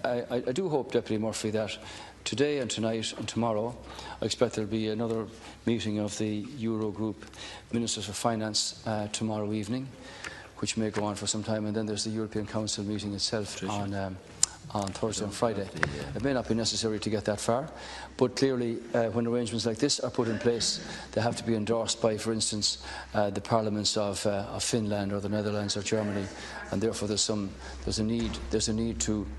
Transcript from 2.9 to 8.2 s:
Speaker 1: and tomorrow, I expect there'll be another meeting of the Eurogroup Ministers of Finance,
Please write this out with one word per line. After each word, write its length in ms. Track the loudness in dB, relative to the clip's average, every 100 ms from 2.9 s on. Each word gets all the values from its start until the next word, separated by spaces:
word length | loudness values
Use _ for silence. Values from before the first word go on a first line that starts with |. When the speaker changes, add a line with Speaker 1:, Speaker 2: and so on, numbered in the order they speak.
| 0 -2 -4
Speaker 1:
and 100 | -4
tomorrow, 480 | 0 2 2 0 -4 -12 -12 -12 -4
I 40 |
expect 300 | -2 4 2
there'll 160 | 4 0
be 180 | 0 0
another 380 | 0 0 0 -4 -10 -16 -4 0
meeting 320 | 0 0 0
of 180 | -2 0
the 260 | -2 -2
Eurogroup 720 | -6 -4 -2 0 -2 -2 -4 -4 -12 -14 -14 -14 -4
Ministers 360 | -2 0 -2 -4
of 80 |
Finance, 640 | 0